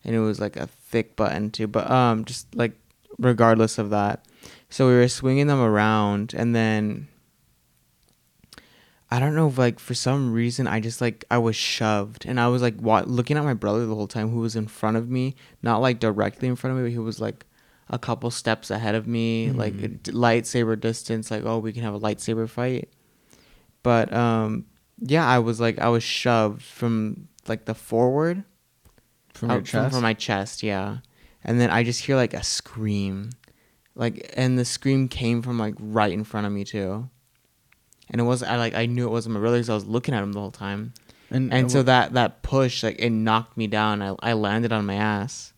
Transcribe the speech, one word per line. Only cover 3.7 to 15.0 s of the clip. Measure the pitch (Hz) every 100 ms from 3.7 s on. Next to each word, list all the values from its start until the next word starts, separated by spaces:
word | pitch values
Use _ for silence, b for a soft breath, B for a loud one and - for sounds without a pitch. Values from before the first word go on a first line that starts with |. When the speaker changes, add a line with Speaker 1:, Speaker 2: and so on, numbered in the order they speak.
| -
Speaker 1:
of | 104
that. | 104 101 - _ B B B B
So | - 131
we |
were | 123 123
swinging | - 131 135 143
them | 139
around, | 117 104 107 107 104 101 110
and | - 117 117
then | 110 107 104 - 147 _ _ _ _ _ _ _ _ _ _ _ _ _ _ B B B B B B
I | 120
don't | 143 151
know | 156
if, | 131
like, | 123 -
for | -
some | 123 131 139 131
reason, | 113 120 123 127
I | 110
just, | 110 -
like, | 123 - -
I | 120
was | 113 110
shoved. | - - 110 104 101 113 -
And | 123
I | 120
was, | 123
like, | 120 104
wa-, | 107 110 -
looking | 123 120 151
at |
my | 147
brother | 120 104 107 117
the | 107
whole | 104
time, | 113 110
who | 117
was | 113 110
in | 107
front | - 110
of | 113